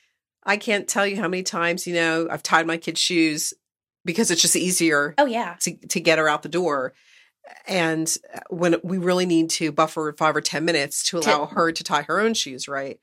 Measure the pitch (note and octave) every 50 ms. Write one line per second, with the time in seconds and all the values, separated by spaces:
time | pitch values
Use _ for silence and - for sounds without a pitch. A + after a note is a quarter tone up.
0 | _ _ _ _ _ _ _ _ - G3 G3+ G#3 - A#3 G#3 G3+ - - - G#3+
1 | G3+ G3+ G3 G3 G3 E3 F3+ F#3 F#3 - - E3+ E3+ E3+ E3+ F#3 - F3+ F3 E3+
2 | E3 E3 D#3+ E3 E3 E3 - D#3 - - - D#3+ E3 D#3+ E3 E3 - - E3 -
3 | - - F#3 E3+ E3 D#3+ D3+ D#3+ - - - - _ _ _ _ _ _ _ _
4 | - F3 E3 A3 A#3 F#3+ F3+ E3 - E3+ - F3+ D3+ F#3 F3+ - E3+ E3 D3+ C#3+
5 | C#3+ D3+ D#3 - D4 C4 A3 A#3 A3+ F3 F3 - - F3+ D#3+ - - - - F#3
6 | D#3+ E3 D#3+ D#3 D#3 D3+ D3 D3+ - D3+ D3 F3 F#3 D#3+ C#3+ C#3 B2+ C3 - _
7 | _ _ _ _ _ _ _ _ - - - - - - G3 F3+ E3 E3 D#3+ D#3+
8 | D#3+ D#3 - - - - - - - - F#3+ E3+ F3+ F3 E3 E3 - F3 F#3+ F#3+
9 | F3 F3+ F3+ F3+ F3+ F3+ E3+ E3 D#3+ E3 - - E3 D#3 D3 E3 D#3+ D#3 - E3
10 | D#3 D3+ D3 - E3 D#3 D3 D3+ D3 - - C#3+ D#3 E3+ E3 D3 C#3 C#3+ - -
11 | - - - E3+ D3+ D3 D#3 D3 D3 - - - E3+ E3 D#3+ - - - D#3 D3
12 | C#3+ - D#3+ F#3+ G#3+ A3+ A3+ A3 - C#3+ C3 C3 - - C#3+ C#3 C#3 C#3 - -